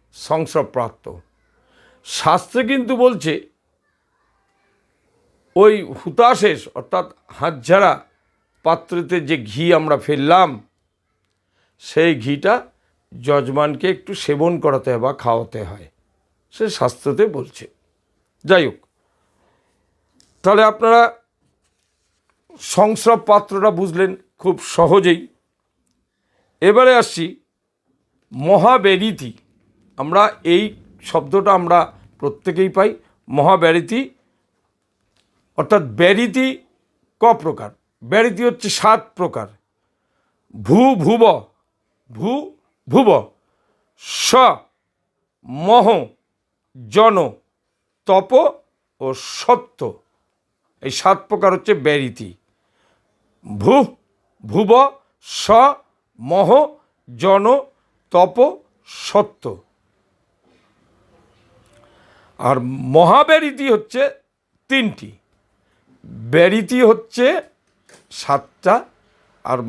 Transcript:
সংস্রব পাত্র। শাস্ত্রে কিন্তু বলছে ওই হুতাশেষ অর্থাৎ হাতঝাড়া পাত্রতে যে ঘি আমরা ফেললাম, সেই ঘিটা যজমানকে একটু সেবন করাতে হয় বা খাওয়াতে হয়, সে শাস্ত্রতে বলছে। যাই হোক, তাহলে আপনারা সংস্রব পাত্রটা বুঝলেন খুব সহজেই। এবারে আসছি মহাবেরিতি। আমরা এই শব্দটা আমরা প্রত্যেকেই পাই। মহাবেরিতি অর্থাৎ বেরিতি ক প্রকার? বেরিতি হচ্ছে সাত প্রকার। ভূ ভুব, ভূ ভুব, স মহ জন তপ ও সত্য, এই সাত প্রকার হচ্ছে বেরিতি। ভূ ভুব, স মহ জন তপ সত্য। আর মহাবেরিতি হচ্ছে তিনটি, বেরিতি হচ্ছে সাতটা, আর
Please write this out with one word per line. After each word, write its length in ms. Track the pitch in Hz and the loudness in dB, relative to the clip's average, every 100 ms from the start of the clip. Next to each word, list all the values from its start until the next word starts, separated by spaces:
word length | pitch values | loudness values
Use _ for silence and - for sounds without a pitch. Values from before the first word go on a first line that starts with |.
| _ - | _ -20
সংস্রব 520 | - 160 160 160 - | -6 -6 -4 -6 -4
পাত্র। 340 | 123 113 - - 85 _ _ _ _ _ _ _ _ - | -6 -8 -12 -20 -20 _ _ _ _ _ _ _ _ -14
শাস্ত্রে 560 | - 160 175 - 240 | -4 -2 -2 -2 -4
কিন্তু 300 | 240 277 240 247 | -2 -4 -4 0
বলছে 360 | 254 208 151 - - _ _ _ _ _ _ _ _ _ _ _ _ _ _ _ _ _ _ _ _ 180 | 0 0 -6 -8 -10 _ _ _ _ _ _ _ _ _ _ _ _ _ _ _ _ _ _ _ _ 2
ওই 180 | 208 214 139 131 | 2 2 -6 -14
হুতাশেষ 600 | 175 143 233 226 202 139 - - | -8 0 0 2 -2 -2 -10 -18
অর্থাৎ 320 | - 180 - _ _ - | -8 -8 -8 _ _ -10
হাতঝাড়া 560 | 156 147 120 190 185 139 - _ _ _ _ _ 160 | -8 -8 0 2 2 0 -8 _ _ _ _ _ -4
পাত্রতে 520 | 165 - 175 151 180 | -4 -4 -10 -6 -6
যে 140 | 143 156 | -4 -6
ঘি 200 | 107 110 170 | -6 -4 0
আমরা 240 | 165 156 143 | 0 2 -2
ফেললাম, 520 | - 147 143 180 175 113 - _ _ _ _ _ _ _ _ _ _ _ | -2 -4 2 2 2 -2 -18 _ _ _ _ _ _ _ _ _ _ _
সেই 280 | - - 165 143 | -6 -2 -2 -2
ঘিটা 340 | 117 143 185 240 - _ _ _ _ | -6 -4 -2 -2 -6 _ _ _ _
যজমানকে 720 | 117 123 143 139 139 147 147 185 | -8 -2 -2 -2 -2 -4 -2 -4
একটু 220 | 185 - | -6 -10
সেবন 400 | 196 - 143 170 170 | -8 -6 -2 -2 0
করাতে 280 | 160 135 135 | -2 -2 -4
হয় 140 | 120 127 | -4 -4
বা 60 | |
খাওয়াতে 460 | 139 120 117 110 110 | -4 -4 -4 -6 -12
হয়, 240 | 95 95 80 _ _ _ _ _ _ | -14 -16 -20 _ _ _ _ _ _
সে 120 | - 220 | -8 -8
শাস্ত্রতে 540 | - 127 - 143 139 220 | -6 -8 -8 -8 -4 -4
বলছে। 380 | 147 - - - _ _ _ _ _ _ _ 151 | -6 -16 -20 -20 _ _ _ _ _ _ _ -2
যাই 180 | 185 135 | 0 -2
হোক, 140 | - _ _ _ _ _ _ _ _ _ _ _ _ _ _ _ _ | -8 _ _ _ _ _ _ _ _ _ _ _ _ _ _ _ _
তাহলে 200 | 185 208 | 0 2
আপনারা 380 | 220 214 226 233 233 - _ _ _ _ _ _ _ _ _ _ _ _ _ 330 | 2 2 2 4 2 -2 _ _ _ _ _ _ _ _ _ _ _ _ _ -20
সংস্রব 600 | - - 214 220 233 233 - | -6 0 0 0 0 0 2
পাত্রটা 440 | 208 208 196 214 | 0 0 -2 -2
বুঝলেন 400 | 175 190 165 190 185 _ _ | -2 -4 -2 -4 -4 _ _
খুব 180 | 190 - - - | -6 -6 -4 0
সহজেই। 460 | 165 196 180 170 - _ _ _ _ _ _ _ _ _ _ _ _ _ | 4 4 4 0 -4 _ _ _ _ _ _ _ _ _ _ _ _ _
এবারে 320 | 180 214 254 247 | 2 4 4 4
আসছি 300 | 226 170 165 - _ _ _ _ _ _ _ _ _ | 2 -6 -10 -12 _ _ _ _ _ _ _ _ _
মহাবেরিতি। 1000 | 127 151 190 208 254 196 185 220 143 123 - _ _ _ _ _ - | -6 0 4 4 4 2 0 -2 -8 -14 -18 _ _ _ _ _ -12
আমরা 260 | 143 185 208 - | -2 0 0 -2
এই 200 | 165 180 214 - _ _ - | -2 0 -2 -10 _ _ -6
শব্দটা 460 | 165 139 190 196 | -6 -2 -2 2
আমরা 260 | 190 170 175 - - _ _ | 0 2 0 0 -8 _ _
প্রত্যেকেই 540 | 143 - 185 170 190 185 | -10 -8 -6 -2 -2 0
পাই। 140 | 214 - _ _ - | -2 -4 _ _ -6
মহাবেরিতি 720 | 135 151 190 165 170 - 226 269 _ _ _ _ _ _ _ _ _ _ _ _ _ _ - | 0 2 2 2 0 -2 -6 -8 _ _ _ _ _ _ _ _ _ _ _ _ _ _ -8
অর্থাৎ 260 | 147 208 135 104 | 0 0 0 0
বেরিতি 480 | 175 202 240 254 262 262 _ _ _ _ _ _ | 2 2 0 -2 -4 -6 _ _ _ _ _ _
ক 20 | 233 220 | 2 2
প্রকার? 260 | 156 131 107 - _ _ | -4 -8 -14 -20 _ _
বেরিতি 380 | 117 196 233 185 | -4 0 0 0
হচ্ছে 240 | 240 240 208 | -4 -4 -8
সাত 320 | - 220 220 - - | -2 0 0 -2 -8
প্রকার। 320 | 170 120 101 _ _ _ _ _ _ _ _ _ _ 107 | -8 -8 -14 _ _ _ _ _ _ _ _ _ _ -12
ভূ 260 | 104 180 262 233 | 0 4 4 2
ভুব, 280 | 156 226 233 139 - _ _ _ _ _ _ | 0 2 2 2 -6 _ _ _ _ _ _
ভূ 200 | 113 196 277 - - _ _ - | -10 -6 -6 -8 -20 _ _ 0
ভুব, 220 | 135 226 143 104 _ _ _ _ _ _ _ - - - | 2 4 2 -2 _ _ _ _ _ _ _ -14 -8 0
স 40 | 254 247 156 _ _ _ _ _ _ _ _ - | 4 4 0 _ _ _ _ _ _ _ _ -16
মহ 420 | 135 180 240 208 196 120 _ _ _ _ _ _ 131 113 156 | -6 2 4 4 0 -4 _ _ _ _ _ _ -20 -4 2
জন 220 | 220 196 139 - _ _ _ _ _ _ - | 4 2 -2 -8 _ _ _ _ _ _ 0
তপ 240 | 190 190 262 294 - _ _ _ _ | 0 2 2 2 -2 _ _ _ _
ও 60 | 135 131 - - | -10 -10 -12 -6
সত্য, 400 | - 247 - _ 120 - _ _ _ _ _ _ _ _ | -2 -2 -4 _ -12 -12 _ _ _ _ _ _ _ _
এই 80 | 135 | -12
সাত 260 | - 190 196 - | -2 0 0 -2
প্রকার 200 | 208 190 | -2 0
হচ্ছে 200 | 185 214 175 139 | 0 -2 -2 0
বেরিতি। 440 | 147 127 - 101 90 _ _ _ _ _ _ _ _ _ _ - | -2 -4 -10 -18 -20 _ _ _ _ _ _ _ _ _ _ -14
ভূ 300 | 104 123 269 233 - _ _ _ _ | -2 2 2 2 -6 _ _ _ _
ভুব, 280 | 110 170 208 240 277 - _ _ - | -6 -4 4 4 4 -2 _ _ -16
স 180 | - - 220 269 277 _ _ _ _ | -8 2 4 4 0 _ _ _ _
মহ 300 | 123 180 175 262 302 - _ _ _ | -4 0 4 2 2 -6 _ _ _
জন 360 | 120 180 196 208 269 269 _ _ _ _ | -4 0 2 2 0 -4 _ _ _ _
তপ 220 | 175 180 233 277 370 _ _ _ | 0 2 2 0 -2 _ _ _
সত্য। 540 | - - 208 208 _ 123 85 _ _ _ _ _ _ _ _ _ _ _ _ _ _ _ _ _ _ _ _ _ _ _ _ _ _ _ - | -18 -2 -2 -2 _ -14 -14 _ _ _ _ _ _ _ _ _ _ _ _ _ _ _ _ _ _ _ _ _ _ _ _ _ _ _ -6
আর 180 | 123 131 123 135 127 147 | -2 -2 -4 -10 0 4
মহাবেরিতি 680 | 170 240 294 320 302 269 277 | 6 4 4 2 0 -4 -2
হচ্ছে 320 | 214 214 247 285 - _ _ _ _ - | -2 -2 -4 -4 -6 _ _ _ _ -4
তিনটি, 400 | 269 220 - 101 - _ _ _ _ _ _ _ _ - 123 113 | -4 -2 -8 -18 -20 _ _ _ _ _ _ _ _ -20 -18 -2
বেরিতি 460 | 147 175 220 196 247 | 2 4 2 -2 2
হচ্ছে 440 | 233 220 - - 254 349 - _ _ _ _ _ _ | 2 2 -4 -2 -2 -2 -8 _ _ _ _ _ _
সাতটা, 640 | - - 139 - _ 180 233 - _ _ _ _ _ - | -12 -4 -4 -6 _ -2 -2 -4 _ _ _ _ _ -8
আর 140 | 127 | -6